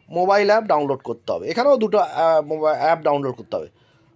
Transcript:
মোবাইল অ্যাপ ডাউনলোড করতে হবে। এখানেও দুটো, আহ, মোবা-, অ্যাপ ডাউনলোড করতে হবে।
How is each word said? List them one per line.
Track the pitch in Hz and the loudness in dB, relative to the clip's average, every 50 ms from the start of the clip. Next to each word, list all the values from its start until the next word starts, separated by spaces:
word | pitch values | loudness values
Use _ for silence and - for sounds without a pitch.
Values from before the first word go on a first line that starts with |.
| _ - | _ -8
মোবাইল | 165 170 180 185 196 208 202 202 | -4 -2 2 2 2 4 4 4
অ্যাপ | 208 226 220 | 2 2 2
ডাউনলোড | 196 160 147 147 139 135 127 | 0 0 0 0 -2 -4 -4
করতে | - 117 113 - - - | -6 -10 -10 -8 -6 -6
হবে। | 95 85 95 123 | -6 -4 -4 -6
এখানেও | 165 233 254 285 277 | -2 0 2 2 2
দুটো, | 233 220 202 190 208 | 2 2 0 2 0
আহ, | 175 151 - 135 165 165 165 156 | 0 0 0 0 2 2 2 2
মোবা-, | 151 147 156 156 156 156 151 | 0 -2 -4 -2 0 0 0
অ্যাপ | 123 143 156 165 160 | 0 0 0 0 0
ডাউনলোড | 151 156 143 143 139 131 127 | 0 -2 -2 -2 -2 -6 -8
করতে | - 101 - 107 | -10 -12 -10 -8
হবে। | 87 78 73 _ _ _ _ _ _ _ _ _ | -8 -8 -10 _ _ _ _ _ _ _ _ _